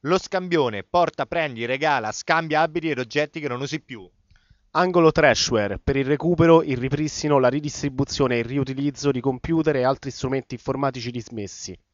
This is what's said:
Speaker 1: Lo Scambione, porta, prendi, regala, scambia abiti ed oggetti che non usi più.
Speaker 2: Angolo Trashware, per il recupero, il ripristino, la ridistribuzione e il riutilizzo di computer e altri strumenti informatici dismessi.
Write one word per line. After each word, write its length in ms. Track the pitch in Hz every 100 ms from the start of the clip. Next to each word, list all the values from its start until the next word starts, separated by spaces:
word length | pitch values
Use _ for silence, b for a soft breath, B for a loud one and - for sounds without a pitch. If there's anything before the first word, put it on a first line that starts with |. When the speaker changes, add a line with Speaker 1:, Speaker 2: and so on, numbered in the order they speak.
Speaker 1:
Lo 180 | 143 185
Scambione, 640 | - 185 180 170 127 104
porta, 400 | 92 117 156 -
prendi, 400 | 139 170 151 117
regala, 480 | 117 131 156 139 110
scambia 480 | - - 165 160 151
abiti 300 | 160 156 160
ed 80 | 131
oggetti 420 | 123 147 147 165
che 80 | 147
non 140 | 123
usi 180 | 135 156
più. 260 | _ 117 90 _ _ _ _ _ _
Speaker 2:
Angolo 380 | 156 180 175 160
Trashware, 680 | 156 151 110 - 113 101 98
per 140 | - 139
il 80 |
recupero, 580 | 131 147 160 165 170 165
il 140 | 156 127
ripristino, 640 | 127 143 151 - 151 143
la 100 | 127
ridistribuzione 880 | 139 143 - 151 131 135 - 135
e 40 | 120
il 40 |
riutilizzo 680 | 117 139 131 135 143 131 143
di 120 | 127
computer 520 | 127 127 - 165 156 139
e 80 |
altri 260 | 127 135 139
strumenti 420 | - 131 135 -
informatici 580 | 123 - 135 139 127 117
dismessi. 680 | 123 110 113 101 - - 90 _